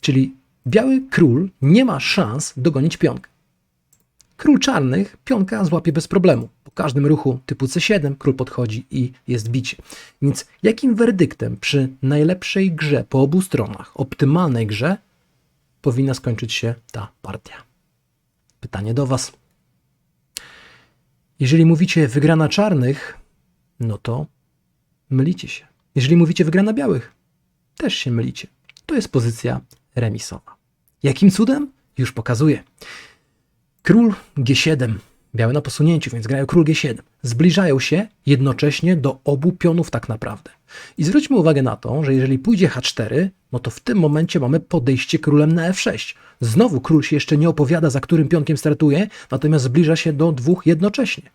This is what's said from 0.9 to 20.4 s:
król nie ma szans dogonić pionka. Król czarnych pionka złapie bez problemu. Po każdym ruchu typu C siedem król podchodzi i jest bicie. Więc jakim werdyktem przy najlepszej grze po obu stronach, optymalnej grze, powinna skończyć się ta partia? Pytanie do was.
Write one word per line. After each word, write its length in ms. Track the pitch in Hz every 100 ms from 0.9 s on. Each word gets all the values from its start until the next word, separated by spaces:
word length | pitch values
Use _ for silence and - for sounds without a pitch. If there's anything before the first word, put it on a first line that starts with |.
| 262 262
król 380 | - 156 120 190 _
nie 240 | 135 196 254
ma 140 | 147
szans 540 | - - 127 123 - -
dogonić 400 | 135 135 151 -
pionka. 320 | 151 120 - _ _ _ _ _ _ _ _ _ _ _
Król 220 | - 285
czarnych 580 | - 233 135 131 202 - -
pionka 400 | 254 190 220 185
złapie 260 | 165 165
bez 160 | 151 -
problemu. 420 | 196 180 123 117 _
Po 80 | -
każdym 340 | - 156 131 143
ruchu 340 | 151 135 131 -
typu 220 | - 131
C 140 | 180
siedem 340 | - 208 143 139
król 200 | - 131
podchodzi 500 | 123 - 120 110 -
i 200 | 131 123 - -
jest 220 | 123 110
bicie. 280 | 127 - - - - - _
Więc 240 | 143 139 - _
jakim 320 | 208 220 269 220
werdyktem 600 | 233 190 160 - 113 117
przy 320 | - 143 131 131
najlepszej 680 | 131 147 151 185 - 196 190
grze 340 | 156 156 139 117
po 120 | 135
obu 200 | 131 180
stronach, 500 | 185 135 104 104 - -
optymalnej 680 | - - 139 156 175 120 110
grze, 300 | 104 139 196 _ _ _ _ _ _ _ _
powinna 320 | - 123 135
skończyć 400 | 127 - 117 117
się 220 | - 117 117 _
ta 200 | 117 104 _
partia? 340 | - - - - - _ _ _ _ _ _ _ _ _
Pytanie 340 | - 95 104
do 120 | 117 139
was. 260 | 127 - _ _ _ _ _ _ _ _ _ _ -